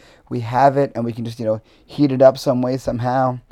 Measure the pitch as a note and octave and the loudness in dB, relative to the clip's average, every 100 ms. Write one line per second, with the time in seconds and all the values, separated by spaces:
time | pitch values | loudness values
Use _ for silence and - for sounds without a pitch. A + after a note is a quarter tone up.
0 | _ _ - B2 A2+ B2 C#3 C3+ C#3 A#2 | _ _ -10 -8 -4 2 4 4 -2 -2
1 | A#2 A#2 A2+ A2+ A2 A2 - _ - - | -6 -6 -10 -6 -4 -4 -6 _ -10 0
2 | C#3+ C3 C3+ C3+ C#3+ B2 B2+ C3 - A#2+ | 0 6 4 4 -2 -2 -2 -4 -6 -4
3 | B2 C3 C3 B2 - | -2 0 -2 -4 -12